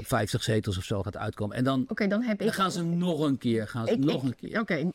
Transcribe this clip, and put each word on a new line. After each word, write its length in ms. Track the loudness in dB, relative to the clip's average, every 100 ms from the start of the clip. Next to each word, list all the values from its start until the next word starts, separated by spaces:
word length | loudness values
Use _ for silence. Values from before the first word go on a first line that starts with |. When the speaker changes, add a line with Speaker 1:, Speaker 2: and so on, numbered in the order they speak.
Speaker 1:
vijftig 420 | -2 0 2 0
zetels 340 | 2 0 2 -2
of 60 |
zo 200 | -2 -2
gaat 140 | -2 -4
uitkomen. 400 | -6 -4 -4 0
En 60 |
dan, 220 | 0 2 0
Speaker 2:
Oké, 200 | 0 0
dan 140 | 0
heb 160 | 0 0
Speaker 1:
dan 100 | 0
Speaker 2:
ik 60 |
Speaker 1:
gaan 180 | 2 0
ze 120 | 0
nog 360 | 0 2 2 2
een 180 | 2 2
keer, 300 | 2 0 0
gaan 200 | -2 0
ze 60 |
Speaker 2:
ik, 60 | 2
Speaker 1:
nog 240 | 2 2
Speaker 2:
ik, 60 | 0
Speaker 1:
een 60 | -4
keer. 240 | -4 -2
Speaker 2:
oké, 320 | 0 0 -2